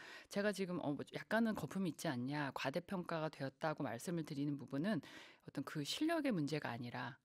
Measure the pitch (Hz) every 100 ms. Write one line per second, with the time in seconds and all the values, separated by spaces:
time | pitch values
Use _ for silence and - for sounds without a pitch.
0 | - - - 202 208 190 180 180 - 285
1 | - - - 220 226 208 147 190 185 -
2 | 165 123 127 147 139 - 139 139 - 190
3 | 170 165 156 - 135 - 156 151 135 117
4 | - 170 151 139 147 139 123 139 190 160
5 | - - - - - - 139 156 143 -
6 | 311 330 277 185 139 151 123 120 120 123
7 | - -